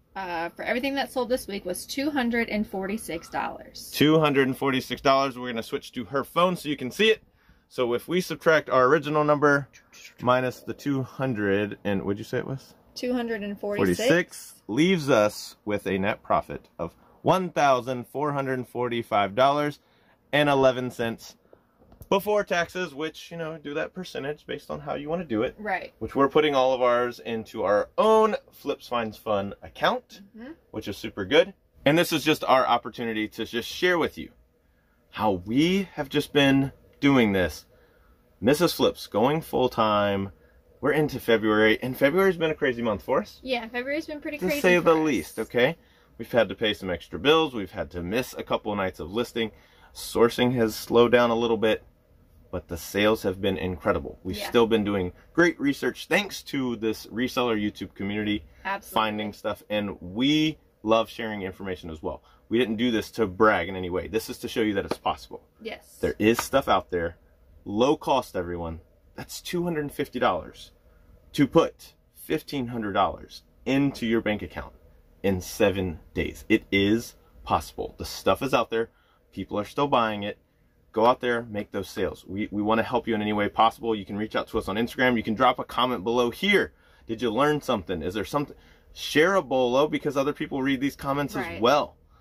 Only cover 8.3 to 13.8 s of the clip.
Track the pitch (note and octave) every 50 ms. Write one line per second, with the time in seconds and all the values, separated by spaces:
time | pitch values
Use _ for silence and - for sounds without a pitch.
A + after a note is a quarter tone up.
8.3 | D#3+ C3+ - E3+ D#3+ D3+ D3 - - C3 B2+ B2+ C#3+ E3 C#3 D3 D3+ D3+ D3+ D3
9.3 | D3+ C#3+ C#3+ D3 C#3+ C#3+ C#3 - _ - _ _ _ - - - _ _ - A#2+
10.3 | B2 B2+ B2+ B2+ A#2+ - - - A2 - - C#3+ C#3 C3+ C3 - - - C3+ C3
11.3 | B2+ G#2 G#2 G2+ G2 G2+ G#2 G2+ G#2+ - _ G2 G2+ F#2+ C#2 F#2+ G2+ G#2 A2+ -
12.3 | - B2+ - - C3+ C3+ - - - _ _ _ _ - - B3 B3 B3 A#3+ A#3
13.3 | A#3 G#3+ G3+ G3+ G3+ G3 - G3+ G#3 G#3